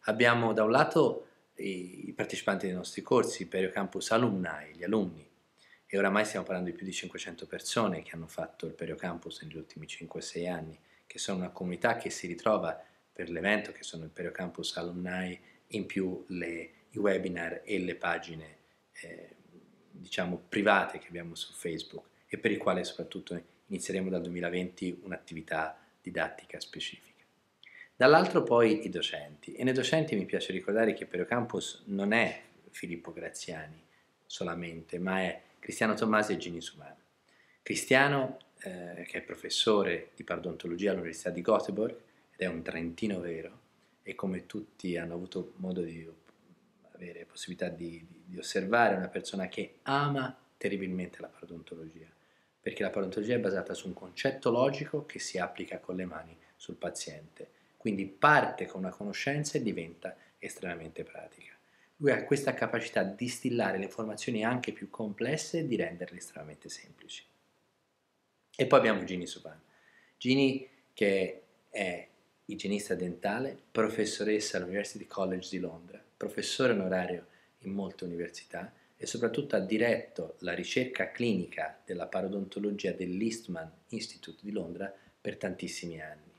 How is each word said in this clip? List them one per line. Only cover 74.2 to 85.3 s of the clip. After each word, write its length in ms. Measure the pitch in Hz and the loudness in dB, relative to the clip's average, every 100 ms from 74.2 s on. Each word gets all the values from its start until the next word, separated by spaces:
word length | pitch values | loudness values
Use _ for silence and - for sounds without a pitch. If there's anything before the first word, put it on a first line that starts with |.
| 107 107 - 95 | 2 2 2 -2
all'University 480 | 90 98 101 104 - | -2 -4 -4 -8 -8
College 420 | - 92 92 - | -2 0 -2 -4
di 100 | 92 | -4
Londra, 440 | 87 82 - - _ _ | -4 -8 -16 -20 _ _
professore 560 | 101 - - - 127 | -6 -4 -4 2 4
onorario 540 | 107 92 92 90 87 - _ _ _ | 4 4 2 0 -4 -8 _ _ _
in 120 | 95 | -6
molte 320 | 98 92 - | -4 -4 -6
università 720 | 90 85 87 - - 85 95 - _ _ | -6 -4 -6 -8 -12 -10 -10 -16 _ _
e 40 | - | -6
soprattutto 500 | 117 117 113 - 107 | 0 2 2 2 0
ha 40 | |
diretto 760 | 95 107 120 107 - - 80 - | 2 4 4 4 0 -8 -8 -6
la 140 | 92 | -4
ricerca 580 | 87 87 131 127 - 92 | -4 0 0 0 -2 -4
clinica 680 | - 120 95 85 - 78 - - | 0 2 2 0 -4 -6 -6 -10
della 220 | 87 82 | -6 -2
parodontologia 840 | 95 92 101 95 - 104 101 92 | -2 -2 -4 -4 -4 -2 -2 -2
dell'Eastman 800 | 87 90 90 110 113 - 87 160 - _ | -2 -4 0 -2 -2 -8 -8 -8 -16 _
Institute 500 | 113 - - - 80 | -8 -8 -12 -18 -12
di 100 | 101 | -6
Londra 420 | 104 - 87 98 - - _ | -6 -6 -6 -8 -10 -20 _
per 160 | 104 | -8